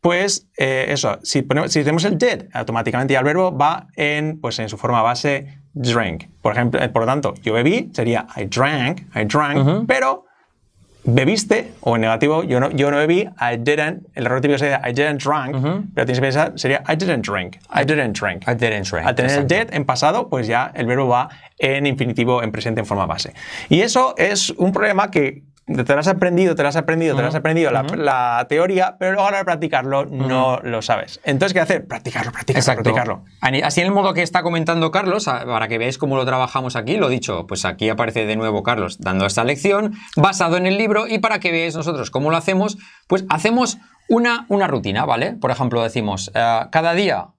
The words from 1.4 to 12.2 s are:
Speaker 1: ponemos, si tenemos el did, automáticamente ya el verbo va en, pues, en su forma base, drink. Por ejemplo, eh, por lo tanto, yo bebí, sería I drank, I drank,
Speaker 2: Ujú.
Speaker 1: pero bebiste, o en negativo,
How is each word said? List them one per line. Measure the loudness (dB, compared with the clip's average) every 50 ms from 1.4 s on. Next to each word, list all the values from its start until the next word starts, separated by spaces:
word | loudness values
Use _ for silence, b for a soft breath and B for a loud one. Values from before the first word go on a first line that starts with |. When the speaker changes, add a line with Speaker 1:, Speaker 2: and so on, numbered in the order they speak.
Speaker 1:
ponemos, | 0 0 0 0 0 0
si | 0 0
tenemos | 2 2 0 0 0
el | 0 0 2
did, | 2 0 0 -2 -8 -8 -8
automáticamente | -6 -6 -2 -2 -2 -2 -2 -2 -2 0 2 2
ya | 2
el | 2
verbo | 2 2 2 0 0 2 2
va | 2 2 2 -2 -8 -12 _
en, | -2 -2 0 0 -2 -2 -4 -6 -6
pues, | -6 -6 -6 -4
en | -6 -8
su | -8 -4
forma | -2 0 2 2
base, | 2 2 0 0 0 -2 -2 -2 -4 -10 -18 -20 -20 _ _
drink. | -4 -2 0 2 2 0 0 -4 -8 -10 -16 -20 _
Por | -2 -2 0
ejemplo, | 2 0 0 2 0
eh, | -2 0
por | 0 0 0
lo |
tanto, | 2 0 0 -2 -4 -6 -4 -4
yo | -2 0
bebí, | 2 4 4 2 2 -2 -4 -4
sería | -2 0 0 0 -2 -2 -6 -8
I | -8 -8
drank, | -4 0 0 0 0 0 0 -2 -2 -4 -6 -10 -8 -4
I | -4 -2
drank, | 0 2 2 2 2 2 2
Speaker 2:
Ujú. | 4 4 2 2 0
Speaker 1:
pero | 0 0 2 2 0 -2 -4 -8 b b b b b b _ _ _ _ _ -20 _ _ _ -2
bebiste, | 2 2 4 4 4 2 0 0 0 0 0 0 -4 -12 -6
o | -2 0 2
en | 2
negativo, | 2 2 2 2